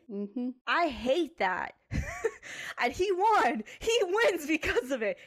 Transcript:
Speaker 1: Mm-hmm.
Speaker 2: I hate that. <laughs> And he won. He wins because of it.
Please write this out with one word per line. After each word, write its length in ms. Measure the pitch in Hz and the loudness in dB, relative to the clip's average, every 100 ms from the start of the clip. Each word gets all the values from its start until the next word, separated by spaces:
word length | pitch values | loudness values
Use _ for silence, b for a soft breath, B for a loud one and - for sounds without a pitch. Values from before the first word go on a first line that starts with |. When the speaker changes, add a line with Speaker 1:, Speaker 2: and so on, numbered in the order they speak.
| - | -10
Speaker 1:
Mm-hmm. 400 | 202 202 247 247 - - | -8 -6 -6 -6 -6 -2
Speaker 2:
I 220 | 294 339 | 0 0
hate 500 | 220 240 320 302 - | 0 0 0 0 -2
that. 340 | 190 180 - - _ | -2 -2 -6 -12 _
<laughs> 100 | - - 359 427 B B B B - | -6 -6 -6 -6 B B B B -2
And 100 | 247 | -2
he 180 | 277 403 | 0 0
won. 500 | 349 440 415 240 220 - B | 4 4 6 4 0 -6 B
He 200 | - 466 | 0 2
wins 440 | 349 403 427 339 294 | 2 4 4 2 -2
because 440 | 311 359 339 254 | -2 0 0 0
of 120 | 262 | -2
it. 160 | 208 175 | -2 -4